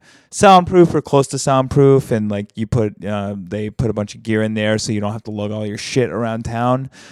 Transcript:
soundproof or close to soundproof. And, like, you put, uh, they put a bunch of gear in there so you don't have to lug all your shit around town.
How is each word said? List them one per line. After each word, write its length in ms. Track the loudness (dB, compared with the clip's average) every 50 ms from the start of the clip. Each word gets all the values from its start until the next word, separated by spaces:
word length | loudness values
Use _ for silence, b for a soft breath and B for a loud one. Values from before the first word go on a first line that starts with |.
| b b b b b b
soundproof 640 | b 4 6 8 8 8 6 6 6 6 6 6 4
or 80 | -2
close 240 | -2 2 2 2 2
to 120 | 0 -2 -4
soundproof. 720 | -2 0 0 0 0 2 2 4 6 6 6 4 2 0
And, 180 | -2 -2 -2 -2
like, 220 | -4 -4 -6 -8 -6
you 120 | -8 -4 -2
put, 360 | 0 0 0 -2 -4 -8 -8
uh, 300 | -6 -6 -4 -6 -6 -8
they 340 | -10 -10 -8 -8 -6 -6 -6
put 200 | -6 -4 -4 -4
a 20 |
bunch 220 | -2 -4 -6 -6 -8
of 80 | -12
gear 180 | -6 -2 0 0
in 120 | 0 -2 -2
there 240 | -2 0 0 0 -2
so 140 | -2 -4
you 80 | -4 -4
don't 120 | -4 -4
have 120 | -6 -8 -10
to 80 | -10
lug 180 | -8 -8 -6 -6
all 160 | -6 -6 -8
your 100 | -8 -8 -10
shit 320 | -8 -4 -2 0 0 0
around 340 | -2 -4 -4 -4 -6 -6 -8
town. 440 | -6 -6 -2 -2 0 -2 -2 -4 -8 B B B B